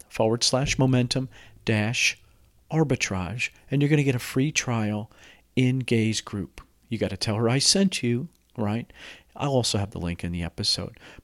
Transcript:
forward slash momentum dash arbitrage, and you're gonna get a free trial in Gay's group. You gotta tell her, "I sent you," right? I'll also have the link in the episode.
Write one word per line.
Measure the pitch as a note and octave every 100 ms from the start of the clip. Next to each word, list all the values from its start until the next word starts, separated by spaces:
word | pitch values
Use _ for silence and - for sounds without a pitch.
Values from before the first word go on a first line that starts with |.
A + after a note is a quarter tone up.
| -
forward | - A2 A#2
slash | - B2+ C#3 -
momentum | C3 B2+ B2 C3 C3 - - -
dash | - G#2+ G#2+ B2 - - - _ _ _ -
arbitrage, | D#3+ D3 B2+ - F#2+ F2 A#2+ - - -
and | C#3+
you're | C#3+
gonna | D3+
get | C#3
a | B2
free | - C3 C#3+
trial | - - A#2 G#2 G#2 A2 - - - _ -
in | B2+ C3
Gay's | A#2 A2+ A2 G#2+
group. | - G2+ E2+ - - _ -
You | A2
gotta | F#2+ F#2
tell | -
her, | G#2 A#2
"I | C3+
sent | - G3 G3 -
you," | A#2+ A#2+ E3 _ _ -
right? | G#2 A2+ - - - - _ -
I'll | C#3+
also | C3 A#2 G#2+
have | G2+
the | F2
link | E2+ F2
in | F2
the | F2
episode. | E2 - - - - - - -